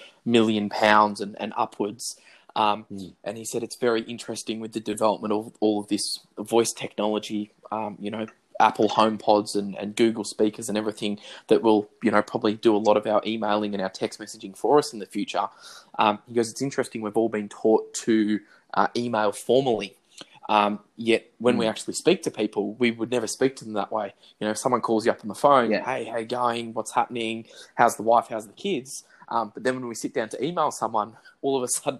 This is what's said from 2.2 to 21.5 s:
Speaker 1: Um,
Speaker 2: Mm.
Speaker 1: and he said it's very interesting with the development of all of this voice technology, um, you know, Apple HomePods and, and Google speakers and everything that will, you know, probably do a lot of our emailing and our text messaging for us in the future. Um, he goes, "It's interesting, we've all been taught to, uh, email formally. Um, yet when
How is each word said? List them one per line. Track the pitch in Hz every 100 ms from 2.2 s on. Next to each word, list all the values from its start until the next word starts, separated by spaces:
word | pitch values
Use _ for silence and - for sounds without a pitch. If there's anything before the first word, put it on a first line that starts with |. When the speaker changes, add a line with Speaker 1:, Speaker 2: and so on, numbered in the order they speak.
| _ - _ -
Speaker 1:
Um, | 107 104 107
Speaker 2:
Mm. | 98 90 - 92
Speaker 1:
and | 113
he |
said | 110 120
it's | 113 -
very | 123 113
interesting | 117 117 - 113 - 110
with | 110
the | 113
development | 107 104 110 101 107
of | 107 113 -
all | 110 104
of | 101
this | 101 - - _ -
voice | 107 117 113
technology, | - 117 - 107 107 - 104 104 _ -
um, | 107 104 98
you | 101
know, | 110 110 - _ -
Apple | 110 - 107
HomePods | - 110 107 - 104 107 104
and, | 101 95
and | 101 104
Google | 113 113
speakers | 101 - 107 107 110
and | 104
everything | 107 - 104 104 - - -
that | 107
will, | 113 107 - _
you | 107
know, | 104
probably | - 117 110
do | 110 117
a | 104
lot | 107 104
of | 110
our | 104 110
emailing | 113 104 104 107
and | 101
our | 110
text | - 113 -
messaging | 104 110 104 95
for | 110 147
us | 147
in | 113
the | 95
future. | 104 95 90 101 - - - - -
Um, | 110 104 -
he |
goes, | 117 113
"It's | -
interesting, | 139 135 123 117
we've | 107 113
all | 113
been | 107 101
taught | - 110 107 - - -
to, | 110 104 104 - _ _
uh, | - 101 117
email | 120 110 107
formally. | - - 123 135 107 98 - _ - - _ -
Um, | 107 104 104 _ -
yet | 113 110 - -
when | 120